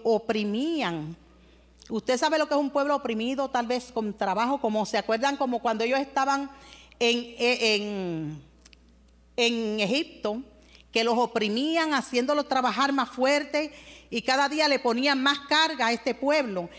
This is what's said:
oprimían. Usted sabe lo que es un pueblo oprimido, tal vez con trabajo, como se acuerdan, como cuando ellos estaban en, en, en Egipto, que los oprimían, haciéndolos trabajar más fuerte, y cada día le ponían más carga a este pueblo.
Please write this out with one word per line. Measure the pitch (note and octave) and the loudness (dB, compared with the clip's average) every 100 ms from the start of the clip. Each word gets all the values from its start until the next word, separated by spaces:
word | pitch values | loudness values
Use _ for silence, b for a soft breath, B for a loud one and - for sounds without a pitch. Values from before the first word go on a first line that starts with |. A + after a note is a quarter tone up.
oprimían. | A3+ G#3+ A3+ G#3+ G#3 A3 D#4 D#4+ F#3+ E3 D3+ E3 - b b b b - - | 0 0 0 -2 0 -2 -2 -2 -2 -4 -8 -12 -20 b b b b -20 -8
Usted | A3+ - B3 | -6 0 0
sabe | D#4 D#4 | 2 2
lo | D4 | 2
que | |
es | C#4+ | 2
un | C#4 | 2
pueblo | C#4+ C#4+ | 0 2
oprimido, | C#4+ C4 A3 A#3+ C4+ C4+ | 0 0 -2 -2 -2 -2
tal | B3 A#3 | -2 0
vez | B3 - | -2 -4
con | A#3 G#3+ G3+ | -6 -4 -2
trabajo, | G3 F#3+ A#3+ C#4 | -2 0 0 0
como | A3+ G#3+ G3 | 0 0 0
se | G#3+ | -2
acuerdan, | G3+ A3 C#4 C#4 | 0 0 0 0
como | C4+ A#3 | -2 -2
cuando | A#3+ A3 | -2 0
ellos | A#3 C4+ | 0 0
estaban | C#4 C#4 C4+ C#4 C#4 B B B B B | 0 0 2 0 -2 B B B B B
en, | A#3+ A#3+ A#3+ A#3 | 2 2 -2 -2
en, | A#3+ B3 A3 G#3 G#3 G3+ F3+ E3 D3+ D3+ C3+ - - - _ _ _ _ _ | 0 2 2 2 0 -4 -4 -4 -6 -10 -16 -20 -20 -20 _ _ _ _ _
en | - A#3 A#3 A3 G#3+ | 0 0 2 -2 -2
Egipto, | G3 C#4 E4+ - G#3+ A3+ - - B B B | 0 0 -4 -6 -6 -6 -10 -18 B B B
que | A3+ | 0
los | A3+ A#3 | 2 2
oprimían, | A#3+ A3+ G#3+ A3 D4+ E4 D#4+ | 2 0 0 0 0 0 0
haciéndolos | C#4 - B3 C4 D4 C#4+ | 0 0 -2 0 0 0
trabajar | C4 B3+ G3+ C#4 | 0 0 2 0
más | C#4 A#3+ | 0 -2
fuerte, | - B3+ D4 C#4+ D4 D4+ B B B B | 0 2 2 0 -4 -4 B B B B
y | A#3 | -6
cada | - C4+ C#4+ | 0 2 2
día | D4+ D4+ | 2 2
le | C4 | 2
ponían | B3 A3+ C#4+ C4+ | 2 2 2 2
más | C#4 C#4+ - | 2 0 0
carga | D4+ D#4+ C#4 A#3 | 2 2 2 0
a | |
este | A#3 C4 | 0 -2
pueblo. | A#3+ C4+ D4+ B3 F#3 E3+ | -2 2 2 0 -4 -8